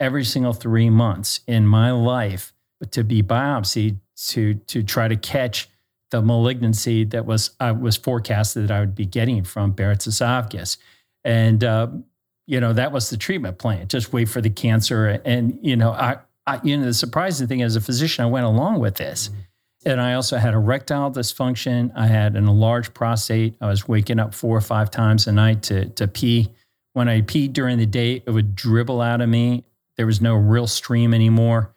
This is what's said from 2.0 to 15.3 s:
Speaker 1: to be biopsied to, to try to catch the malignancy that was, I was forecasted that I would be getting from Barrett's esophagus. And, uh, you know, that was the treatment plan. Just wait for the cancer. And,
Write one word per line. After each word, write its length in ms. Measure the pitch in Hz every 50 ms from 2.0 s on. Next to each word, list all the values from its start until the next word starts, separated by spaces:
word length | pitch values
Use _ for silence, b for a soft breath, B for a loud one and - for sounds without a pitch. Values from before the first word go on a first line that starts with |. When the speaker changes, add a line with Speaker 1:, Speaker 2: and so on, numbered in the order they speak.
| 117 120 127 123 113 101 92 92 - - - _ _ _ _ _ 135 107
Speaker 1:
to 140 | - 127 113
be 180 | 107 117 107
biopsied 800 | 101 95 113 120 135 143 143 120 101 - - 117 107 110 104 98 - _ _ - - -
to, 280 | - 120 110 104 107
to 280 | 101 - - - 117 107
try 240 | 101 - 131 113 110
to 80 | 110
catch 540 | 107 - - - 139 127 123 107 - - - _ _ _ _ _ _ _ _
the 120 | - 120
malignancy 840 | 107 113 120 117 117 123 131 120 117 110 110 104 - 123 117 113 110
that 200 | 107 117 117 113
was, 260 | 110 110 110 - - - -
I 120 | 127 120
was 260 | 110 117 123 117 104 -
forecasted 640 | - 127 127 117 110 - 110 104 110 104 - 120 104
that 80 | 104
I 80 | 104 101
would 160 | 104 98 98
be 100 | - 104
getting 380 | 92 - 120 113 127 123 104 90
from 280 | - - 107 101 101
Barrett's 360 | 95 - 98 104 101 98 - 113
esophagus. 680 | 104 - 127 117 123 127 117 107 - 98 87 - - b b b b b b b b _ -
And, 400 | 123 117 113 113 113 113 107 -
uh, 240 | 110 110 110 117 120 139 143 - - _ _ _ _ _ _ _ -
you 120 | 139 123
know, 140 | 123 117 113
that 180 | 117 127 147
was 180 | 139 135 110 -
the 80 | 120 107
treatment 420 | - - 190 180 127 92 92 -
plan. 280 | - 117 104 87 87 98
Just 240 | - 127 113 -
wait 160 | - 120 117 107
for 140 | - 123
the 80 | 107 110
cancer. 720 | 101 - - 117 110 110 110 - 123 110 110 107 101 - -
And, 340 | 131